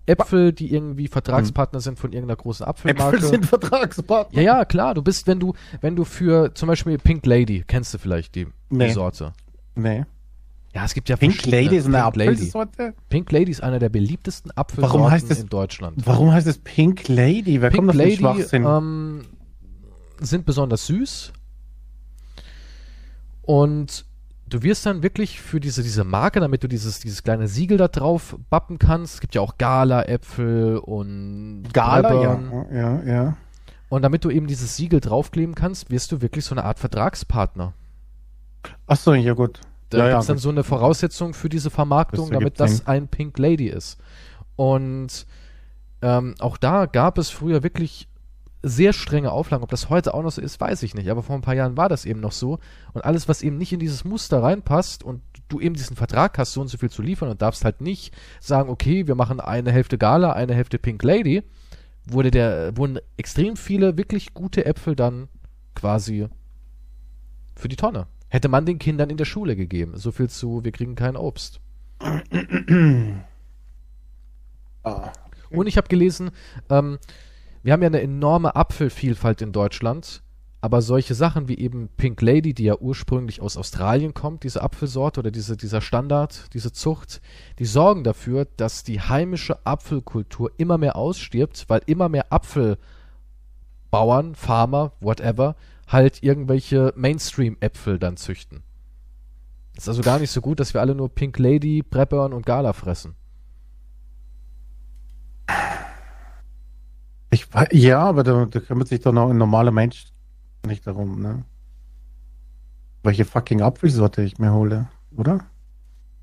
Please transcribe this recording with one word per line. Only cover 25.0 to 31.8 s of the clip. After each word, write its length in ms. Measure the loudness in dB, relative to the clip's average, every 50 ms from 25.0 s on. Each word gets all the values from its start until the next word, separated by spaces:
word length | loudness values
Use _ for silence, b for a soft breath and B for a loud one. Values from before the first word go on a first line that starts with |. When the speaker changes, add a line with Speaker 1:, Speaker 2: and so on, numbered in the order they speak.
| -2
Speaker 1:
wirklich 380 | -2 -2 -2 -4 -4 -6 -10
für 200 | -10 -6 -6 -4
diese, 220 | -4 -4 -6 -4 -4
diese 220 | -2 0 0 0
Marke, 360 | 0 0 0 0 2 2 2
damit 220 | 2 2 0 -2 -2
du 60 | -4
dieses, 320 | -4 -4 -4 -6 -8 -8
dieses 220 | -8 -10 -10 -6 -2
kleine 260 | -2 -2 0 -2 -2
Siegel 300 | -2 -2 0 2 4 4
da 100 | 4 2
drauf 480 | 2 0 0 0 0 0 -2 -6 -12 -16 -4 0
bappen 280 | 0 0 0 -2 2 4
kannst, 360 | 6 6 6 4 0 -6 -10
es 60 | -10
gibt 140 | -10 -4 -2
ja 60 | -2
auch 180 | -2 -2 -2 -2
Gala-Äpfel 1200 | -2 0 2 4 4 4 4 2 2 0 -2 -4 -4 -8 -8 -4 -2 0 2 2 2 2 0 -2
und 840 | -4 -6 -8 -8 -8 -8 -10 -10 -10 -12 -12 -12 -12 -14 -14 -14 -12 -2 2
Speaker 2:
Gala, 360 | 2